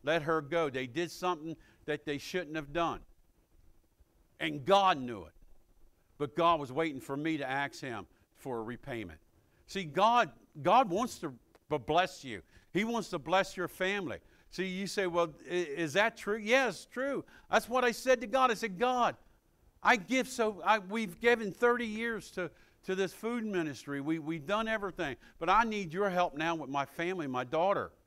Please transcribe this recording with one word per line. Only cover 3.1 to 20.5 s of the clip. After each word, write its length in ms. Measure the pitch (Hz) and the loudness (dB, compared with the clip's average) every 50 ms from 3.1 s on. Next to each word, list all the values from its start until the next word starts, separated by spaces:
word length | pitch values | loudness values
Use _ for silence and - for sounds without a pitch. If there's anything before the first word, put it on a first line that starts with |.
| - _ _ _ _ _ _ _ _ - - - - _ _ _ _ _ _ _ _ _ _ _ _ - | -20 _ _ _ _ _ _ _ _ -20 -20 -20 -20 _ _ _ _ _ _ _ _ _ _ _ _ -6
And 260 | 151 160 147 147 127 | -6 -6 -6 -6 2
God 340 | 147 196 196 196 185 175 139 | 4 4 6 6 6 4 2
knew 240 | 127 123 117 101 82 | -2 -8 -8 -10 -12
it. 100 | 78 _ - - - - - _ _ _ _ - - _ _ _ _ _ | -16 _ -20 -20 -20 -20 -20 _ _ _ _ -20 -20 _ _ _ _ _
But 180 | - 147 139 - | -6 -6 -4 0
God 240 | - 165 170 170 156 | 2 4 4 4 2
was 120 | 143 123 | 0 -4
waiting 280 | 127 151 165 165 139 131 | -2 -2 -2 -2 -2 -8
for 160 | - - 139 | -6 -6 -6
me 220 | 143 151 160 160 | -4 -2 -2 -2
to 100 | 143 135 | -2 -2
ask 320 | - 135 139 139 135 - - | -2 -2 -2 -2 -4 -6 -10
him 280 | - 135 117 104 87 _ _ _ _ _ _ | -8 -8 -8 -8 -10 _ _ _ _ _ _
for 200 | _ - 139 123 | _ -8 -6 -6
a 60 | 113 110 | -4 -6
repayment. 560 | 113 123 107 - 139 127 117 107 87 87 - _ _ _ _ _ _ _ _ _ | -6 -10 -10 -10 -8 -8 -8 -8 -10 -12 -18 _ _ _ _ _ _ _ _ _
See, 160 | - - 196 190 | -10 -8 -6 -6
God, 480 | 151 135 175 202 226 240 240 220 147 - - - _ _ 156 135 | -4 2 4 4 6 6 4 2 2 -4 -18 -20 _ _ -2 2
God 260 | 165 202 247 269 196 | 6 6 6 6 4
wants 300 | 165 202 240 226 - - | 0 -2 -2 -2 -6 -8
to 140 | - 143 123 - _ _ _ - _ _ | -10 -10 -10 -12 _ _ _ -20 _ _
b-, 80 | 151 | -4
bless 460 | 147 113 - 151 170 185 185 - - - | -4 -2 2 4 4 4 2 -2 -12 -12
you. 180 | 131 110 92 - _ _ - _ _ - | -10 -10 -10 -12 _ _ -20 _ _ -2
He 100 | 175 214 | -2 -2
wants 260 | 226 240 226 170 - | 0 -2 -4 -4 -4
to 100 | 185 165 | -6 -8
bless 360 | 127 156 175 190 190 190 - | -2 2 2 2 2 0 -4
your 120 | 190 175 | -6 -6
family. 500 | 156 - - 185 185 202 208 185 139 101 85 _ _ _ _ _ _ | -6 -4 -2 -2 0 0 -2 -4 -6 -8 -8 _ _ _ _ _ _
See, 160 | - - 185 | -6 -6 -6
you 220 | 190 185 185 202 | -4 -4 -6 -6
say, 200 | 175 - 208 190 | -4 -2 -2 -2
"Well, 260 | 180 165 175 170 165 143 - - | 2 2 2 2 2 -2 -14 -10
i-, 80 | - 175 | -4 -2
is 400 | 180 175 151 139 160 165 151 135 | -2 -2 -2 -2 -2 -2 0 2
that 240 | 190 214 226 226 | 2 2 2 0
true?" 200 | - - 202 208 | -4 -6 -4 -4
Yes, 500 | 233 208 208 233 269 269 233 175 - - _ | -4 2 4 4 4 4 2 -2 -6 -14 _
true. 320 | - 240 262 277 269 190 - - - - - _ | -8 -6 -4 -4 -4 -4 -6 -10 -20 -20 -6 _
That's 180 | - 226 - 202 | 2 2 2 2
what 140 | 240 254 247 | 0 2 2
I 80 | 240 | 2
said 300 | 220 - - 254 254 240 | 2 0 4 4 4 4
to 60 | 247 | 2
God. 220 | 214 208 262 262 254 | 0 2 4 4 4
I 60 | 226 | 4
said, 240 | 170 226 226 185 175 | 2 -2 -6 -2 0
"God, 360 | 240 254 254 247 233 185 127 - _ _ _ _ _ _ _ _ _ _ _ _ - | 0 2 4 4 2 2 2 -2 _ _ _ _ _ _ _ _ _ _ _ _ 4
I 120 | 208 247 | 4 4
give 320 | 220 175 151 247 262 240 | 4 4 0 0 0 0
so, 340 | 254 - - 226 214 | 0 0 0 0 0